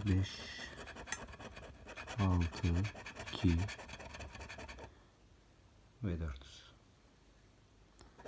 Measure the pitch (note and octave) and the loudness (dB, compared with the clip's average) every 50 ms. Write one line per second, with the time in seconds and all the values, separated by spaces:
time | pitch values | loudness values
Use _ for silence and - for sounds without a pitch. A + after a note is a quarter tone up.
0 | - G2+ F#2 F#2+ F#2+ - - - - - - - - - - - - - - - | 4 6 6 6 4 2 0 -8 -10 -10 -10 -10 -10 -10 -10 -10 -12 -12 -10 -10
1 | - - - - - - - - - - - - - - - - - - - - | -8 -8 -6 -8 -8 -10 -12 -12 -12 -12 -12 -12 -14 -14 -14 -14 -14 -14 -12 -12
2 | - - - A2 G2+ F#2 F2+ F2 E2+ E2 - - - F2 E2 F2 G2+ G#2 - - | -10 -6 0 4 6 6 8 8 6 4 2 2 4 4 6 6 4 2 0 -6
3 | - - - - - - - - - F#2 E2+ E2+ G2 G#2+ - - - - - - | -10 -10 -10 -10 -10 -8 -2 4 6 6 8 6 4 0 -2 -8 -10 -12 -12 -12
4 | - - - - - - - - - - - - - - - - - - - - | -12 -10 -10 -10 -12 -10 -12 -12 -12 -12 -12 -12 -12 -12 -12 -12 -14 -16 -16 -20
5 | - - - - - - - - - - - - - - - - - - - - | -20 -20 -20 -20 -20 -20 -20 -20 -20 -20 -20 -20 -20 -20 -20 -20 -20 -20 -12 -4
6 | A#2 G2 E2+ E2 E2+ D#2 C2+ - - - - - - - - - - - - _ | -2 -2 0 0 -2 -2 -4 -6 -10 -16 -18 -18 -20 -20 -20 -20 -20 -20 -20 _
7 | - - _ _ - - - - - - - - - - - - - - - - | -20 -20 _ _ -20 -20 -20 -20 -20 -20 -20 -20 -20 -20 -20 -20 -20 -20 -20 -20
8 | - - - - - | -20 -20 -20 -16 -14